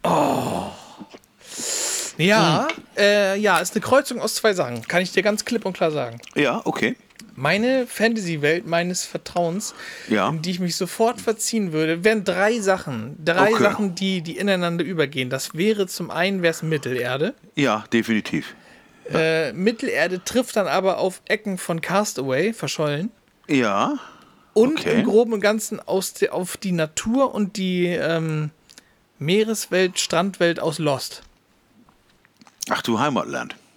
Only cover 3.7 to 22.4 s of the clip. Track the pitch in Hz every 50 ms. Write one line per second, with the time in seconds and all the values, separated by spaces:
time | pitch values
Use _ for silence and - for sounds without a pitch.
3.7 | - 220 - - 247 269 - - 262 233 - 220 - - - 220 202 175 151 123
4.7 | 120 117 110 - - 175 185 175 - - 185 208 208 208 - - 240 226 214 196
5.7 | 185 - 190 160 151 147 131 120 117 120 - - - - 147 127 131 220 - -
6.7 | 170 - - 214 254 _ _ _ _ _ - - - - 127 147 175 202 226 254
7.7 | 262 262 247 240 - - 208 226 233 220 196 170 165 151 143 147 160 175 - 160
8.7 | 165 170 175 175 180 - - - - 175 _ - - 175 175 165 165 196 220 -
9.7 | - - - - - - - - 107 107 95 110 156 165 151 175 185 175 185 175
10.7 | 165 - 190 175 - - 226 226 247 220 185 - 220 220 - - - 226 202 175
11.7 | 156 156 156 160 165 170 175 214 220 220 180 - 175 180 196 214 240 240 202 190
12.7 | 208 208 - 151 135 113 107 120 147 - 156 160 170 180 190 208 220 220 196 202
13.7 | 196 - 208 196 175 - 190 190 190 180 160 165 170 - 185 202 190 180 175 170
14.7 | 170 170 170 147 190 160 147 135 147 135 131 127 135 135 - - - 156 180 214
15.7 | 220 208 196 180 - - 180 - - 160 175 190 196 190 175 165 160 - - 160
16.7 | 160 147 143 123 127 127 120 123 127 135 156 202 285 _ _ - _ - 143 127
17.7 | 107 110 107 - - 117 107 113 113 107 - - - 107 - - - - - -
18.7 | - - - _ _ - - - 147 160 160 160 160 160 160 135 110 120 185 220
19.7 | 254 - - 233 151 131 156 180 185 180 - - - 240 254 - - 220 196 160
20.7 | 139 185 190 190 180 - 147 190 185 - _ - 208 214 - 208 190 180 - -
21.7 | 170 165 - - 170 196 214 208 - - 135 135 127 135